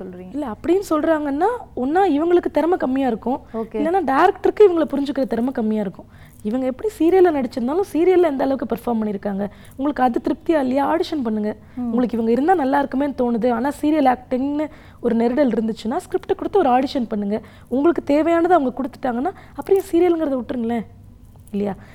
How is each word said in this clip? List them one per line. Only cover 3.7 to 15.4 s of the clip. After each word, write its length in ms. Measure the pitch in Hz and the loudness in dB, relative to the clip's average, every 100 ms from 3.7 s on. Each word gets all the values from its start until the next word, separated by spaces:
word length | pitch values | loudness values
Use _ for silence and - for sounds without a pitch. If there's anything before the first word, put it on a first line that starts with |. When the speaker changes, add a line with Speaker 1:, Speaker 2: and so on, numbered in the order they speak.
Speaker 2:
இல்லைன்னா 280 | 220 311 381 277 | -4 0 0 0
டைரக்டருக்கு 540 | 269 359 370 381 - | 2 2 2 0 6
இவங்களை 240 | 415 339 | 6 6
புரிஞ்சுக்கிற 420 | 294 277 285 277 262 | 0 -2 -2 -2 -2
திறமை 260 | 226 247 | -2 -2
கம்மியா 280 | 262 214 214 | -2 -2 -2
இருக்கும். 260 | 196 - - - - - | -4 -8 -16 -20 -20 -12
இவங்க 240 | 208 254 262 | -6 -4 -4
எப்படி 220 | 262 440 - | -4 -6 0
சீரியல்ல 320 | 320 370 359 | 4 6 6
நடிச்சிருந்தாலும் 540 | 294 262 - 233 330 392 | 4 -2 -4 -2 -2 -2
சீரியல்ல 300 | 294 359 359 | 2 4 4
எந்த 220 | 339 269 | 4 2
அளவுக்கு 220 | 269 269 233 | 0 -2 -2
பெர்ஃபார்ம் 220 | 226 - 226 | -4 -2 -2
பண்ணிருக்காங்க, 500 | 214 202 202 196 202 - - | -2 -4 -4 -4 -6 -8 -18
உங்களுக்கு 320 | - 269 - | -6 -4 0
அது 180 | 254 240 | 0 0
திருப்தியா 340 | 330 294 - 320 | -2 -4 0 0
இல்லையா, 380 | 262 269 277 320 | 2 0 0 0
ஆடிஷன் 260 | 359 311 | -2 -4
பண்ணுங்க. 340 | 226 214 208 214 - - | -4 -2 -4 -6 -12 -8
Speaker 1:
ம். 60 | |
Speaker 2:
உங்களுக்கு 320 | 240 226 247 | -4 0 0
இவங்க 180 | 226 226 | 0 0
இருந்தா 220 | 240 311 | 2 2
நல்லா 300 | 370 262 285 | 2 2 0
இருக்குமேன்னு 300 | 277 254 285 262 | 0 -2 -2 -2
தோணுது, 320 | 240 233 247 | -2 0 0
ஆனா 200 | 226 277 262 | 0 -2 -2
சீரியல் 360 | 294 311 262 247 | 0 2 2 0
ஆக்டிங்னு 520 | - 254 277 294 302 - - - | -2 -4 -2 -4 -6 -10 -20 -6
ஒரு 160 | 240 226 | -2 0
நெருடல் 320 | 233 254 | 2 2